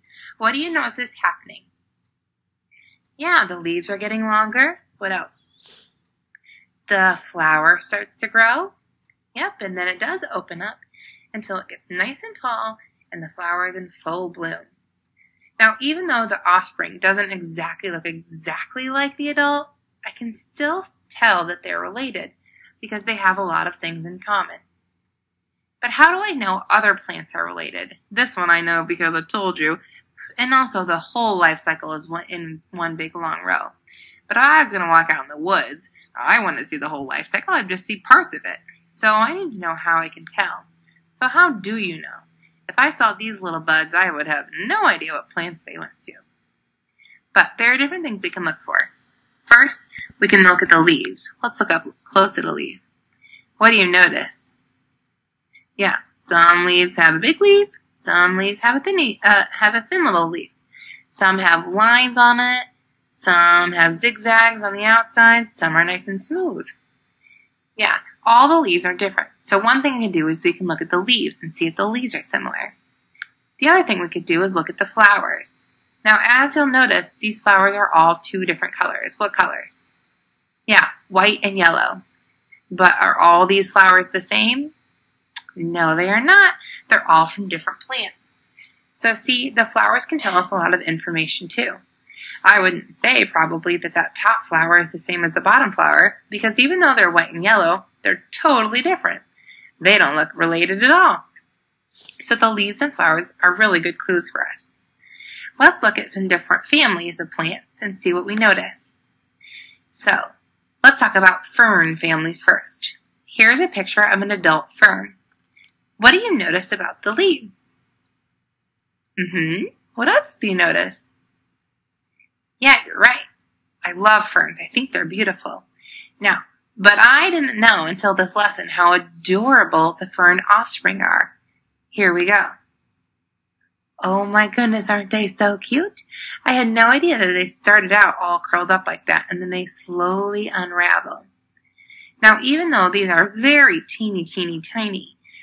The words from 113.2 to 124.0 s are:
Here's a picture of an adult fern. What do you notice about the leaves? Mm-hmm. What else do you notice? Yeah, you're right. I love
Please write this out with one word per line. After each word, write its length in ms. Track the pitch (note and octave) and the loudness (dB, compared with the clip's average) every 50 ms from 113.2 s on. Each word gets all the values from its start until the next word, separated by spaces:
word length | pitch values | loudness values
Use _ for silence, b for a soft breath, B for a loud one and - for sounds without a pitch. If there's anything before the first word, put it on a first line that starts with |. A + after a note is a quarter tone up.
| _ | _
Here's 360 | _ - - A3 A3+ A#3+ C4+ | _ 0 2 4 4 4 2
a 80 | F4+ - | 0 -2
picture 340 | - G3+ F#3+ - - - G#3 | -4 -6 -8 -4 0 2 2
of 180 | G#3 G3+ G3 | 2 2 0
an 120 | G3+ G3+ G#3 | 0 -2 -4
adult 400 | F#3+ E3+ E3 D#3 D#3 - - _ | 0 2 2 2 2 -2 -6 _
fern. 420 | - - G3+ F#3+ F#3+ G3 G3+ - _ _ _ _ _ _ _ b b b b b _ _ _ _ | 4 4 4 4 2 -6 -12 -16 _ _ _ _ _ _ _ b b b b b _ _ _ _
What 140 | - G#3 A#3+ | 2 4 4
do 80 | D#4 F#4 | 4 4
you 160 | A4+ A#4 F#4 | 2 0 -2
notice 380 | A#3 F3+ E3+ E3 F#3 F#3 - G#3+ | -2 -2 -2 -2 -4 -4 -4 -8
about 300 | F#3+ F3+ - - _ - | -6 -6 -8 -8 _ -6
the 100 | G#3 A3 | -6 -2
leaves? 680 | - F#4+ G4 D#4+ - A3+ G3 - - - - - - _ _ _ _ _ _ _ _ _ _ _ _ _ _ _ _ _ _ _ _ _ _ _ _ _ _ - - | 0 2 2 0 0 -4 -16 -20 -20 -16 -16 -18 -18 _ _ _ _ _ _ _ _ _ _ _ _ _ _ _ _ _ _ _ _ _ _ _ _ _ _ -10 -8
Mm-hmm. 480 | F#3 F3+ F3+ F3+ D#3+ D#3+ E3 G3 D4 A#4 _ _ _ _ - | -8 -6 -4 -4 -4 -4 -4 -6 -8 -10 _ _ _ _ -8
What 140 | - A#3 D4+ | -4 0 0
else 280 | G#4+ D5 D5 - - | 2 0 0 -2 -10
do 120 | - - G#3 | -6 -4 -4
you 80 | F#3 | 0
notice? 580 | F#3 F3 E3 E3 - - F#3+ F#3 - - - _ _ _ _ _ _ _ _ _ _ _ _ _ _ _ _ _ _ _ _ _ _ _ _ _ _ _ _ _ - | 0 0 0 0 0 -4 -4 -8 -14 -18 -18 _ _ _ _ _ _ _ _ _ _ _ _ _ _ _ _ _ _ _ _ _ _ _ _ _ _ _ _ _ 0
Yeah, 200 | B3+ C4+ C4+ - - | 4 4 4 4 2
you're 140 | - - - | -6 -2 2
right. 220 | G3+ A#3+ B3+ - - _ _ _ _ _ _ _ _ _ _ _ - | 2 2 2 2 -8 _ _ _ _ _ _ _ _ _ _ _ -10
I 80 | F3+ F3 | -10 -4
love 340 | F3 | 0